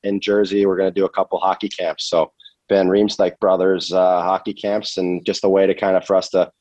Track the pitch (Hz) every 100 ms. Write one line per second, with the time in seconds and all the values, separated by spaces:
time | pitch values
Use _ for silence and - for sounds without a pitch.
0 | 101 101 104 101 98 101 98 92 95 90
1 | 95 - 95 90 92 92 104 - 87 78
2 | - 85 78 _ - _ _ 98 92 98
3 | 107 - 95 - 104 92 92 92 82 92
4 | 92 90 87 95 - 98 104 104 104 -
5 | 92 90 87 98 98 98 98 92 101 95
6 | - 95 - 95 90 _